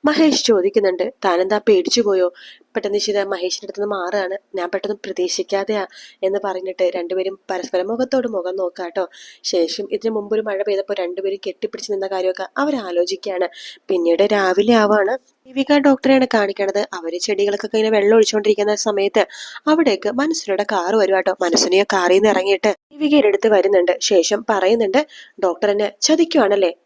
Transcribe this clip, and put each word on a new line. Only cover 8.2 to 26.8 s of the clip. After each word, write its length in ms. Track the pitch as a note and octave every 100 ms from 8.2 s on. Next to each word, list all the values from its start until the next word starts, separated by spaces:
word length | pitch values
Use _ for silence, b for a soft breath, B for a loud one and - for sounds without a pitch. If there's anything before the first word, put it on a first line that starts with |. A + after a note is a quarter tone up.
| A#3
മുഖം 280 | G3 F3
നോക്കാട്ടോ. 500 | F#3+ F3+ - E3+ F#3+ F3 B B B
ശേഷം 440 | - F#3 E3 - G3+
ഇതിനു 200 | G#3 A3
മുമ്പ് 240 | A3 G3+
ഒരു 60 | A3
മഴ 220 | G#3+ G3
പെയ്തപ്പോ 320 | G#3 G3 G3 G3+
രണ്ടുപേരും 400 | F3 F3+ G3 G3 G3
കെട്ടിപ്പിടിച്ച് 440 | - G#3+ - -
നിന്ന 160 | G3 F#3+
കാര്യമൊക്കെ 400 | F#3+ F#3 F#3 F#3 -
അവരാലോചിക്കുകയാണ്. 920 | D4 C4+ F#3+ F3 F3 G3 G#3 F#3 F3 B B B -
പിന്നീട് 360 | F#3 E3+ E3+
രാവിലെ 500 | G#3 G#3 F#3+ F#3 G#3
ആവാണ്. 440 | A#3 G#3 G#3+ G3 C4 _ _
ദീപിക 320 | C4 B3+ C4+ D4
ഡോക്ടറെയാണ് 500 | C#4 C4 C4 C4 B3+
കാണിക്കണത്. 540 | A3+ G3 G3 G3 G3+ G#3
അവര് 260 | F3+ E3 F3
ചെടികൾക്കൊക്കെ 580 | - G3 G3+ G3+ G#3 A3
ഇങ്ങനെ 200 | A3 G#3+
വെള്ളം 180 | G3+
ഒഴിച്ചുകൊണ്ടിരിക്കുന്ന 600 | A3+ G#3+ G#3+ G#3 G#3 G#3
സമയത്ത് 500 | G#3 A3+ G3+ G3 G#3+ F#3 B B B D4+
അവിടേക്ക് 440 | D#4 C#4+ G3 D#4
മനസ്സിലൂടെ 520 | B3+ D4+ D#4+ - F#3+
കാറ് 320 | G#3 G#3 F3
വരുവാട്ടോ. 400 | A3 F#3+ F#3+ F#3 F#3
മനസ്സിനെ 420 | F3 E3 - F#3+
കാറിൽ 320 | G3+ G3 F3+
നിന്ന് 140 | F#3+ G#3+
ഇറങ്ങിയിട്ട് 460 | F#3 G3 G3 G#3+ F#3+ _
ദീപികയുടെ 360 | D4 D4 D4 G#3+
അടുത്ത് 200 | G3 A3+
വരുന്നുണ്ട്. 460 | G3+ G3 F#3+ F3 -
ശേഷം 440 | - F#3+ E3 G#3 A#3
പറയുന്നുണ്ട്, 580 | G3+ F#3 A#3 G#3 A#3+ D4+ B B -
"ഡോക്ടർ 260 | F#3 E4+ G#3
എന്നെ 240 | G#3 G#3 _
ചതിക്കുവാണല്ലേ? 720 | - D#4+ E4 E4 G3+ G3+ F3+ -